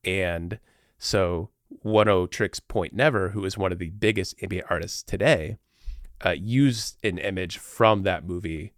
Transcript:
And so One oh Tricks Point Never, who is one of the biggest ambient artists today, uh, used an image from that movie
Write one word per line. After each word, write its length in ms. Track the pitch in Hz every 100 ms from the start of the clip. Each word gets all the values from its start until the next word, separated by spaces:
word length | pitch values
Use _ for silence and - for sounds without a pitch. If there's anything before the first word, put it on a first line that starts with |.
And 560 | 92 95 90 85 87 107 _ _ _ _
so 520 | - 104 90 85 98 _ _
One 400 | - 107 110 107
oh 180 | 95 90
Tricks 320 | - 101 -
Point 340 | _ 107 85
Never, 360 | - 151 113 92
who 160 | 104
is 120 | 95 98
one 140 | 95
of 80 | 90
the 120 | 85
biggest 440 | 101 104 110 95 -
ambient 240 | - 90 -
artists 320 | 85 87 -
today, 580 | - 95 131 139 76 - _ _ - - - -
uh, 60 | -
used 680 | 78 101 127 139 113 - -
an 140 | 110 87
image 400 | 98 92 90 -
from 440 | - - 113 104
that 240 | 95 87 82
movie 460 | 87 90 80 104